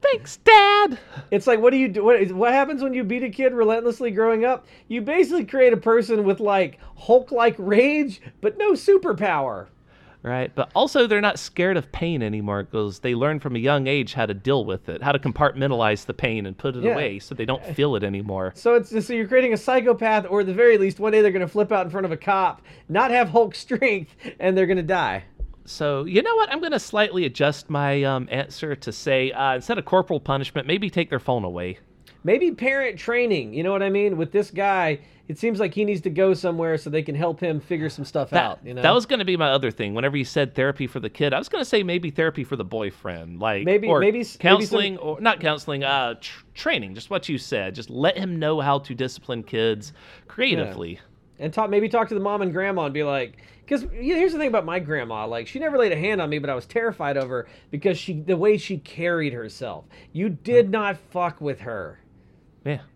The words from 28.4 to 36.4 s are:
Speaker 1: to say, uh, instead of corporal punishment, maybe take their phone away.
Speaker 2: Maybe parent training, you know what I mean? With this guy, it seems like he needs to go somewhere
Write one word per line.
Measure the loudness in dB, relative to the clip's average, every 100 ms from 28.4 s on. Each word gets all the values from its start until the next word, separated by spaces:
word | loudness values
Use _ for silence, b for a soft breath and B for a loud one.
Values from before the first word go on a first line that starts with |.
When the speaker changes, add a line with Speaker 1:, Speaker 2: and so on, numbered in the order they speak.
| -6 -8 -8 -8
Speaker 1:
to | -8
say, | -8 0 0 0
uh, | 0 0 -2
instead | -2 -6
of | 2
corporal | 2 2 -4
punishment, | -2 -2 -2 -6 -4
maybe | -2 -2
take | -2 -2
their | -2
phone | -2 -2 -2
away. | -6 -8 -10 _ _ _ b 0
Speaker 2:
Maybe | 2 2
parent | 0 -2 0 -4 -6
training, | -4 0 2 0 -2
you | -4
know | -2
what | 0
I | 0
mean? | 0 0 0
With | -2
this | -2 -2
guy, | -2 0 0 0 -2 b b _
it | -4
seems | -4 -2
like | -2 0
he | -2
needs | -2
to | -4
go | 2 2
somewhere | 2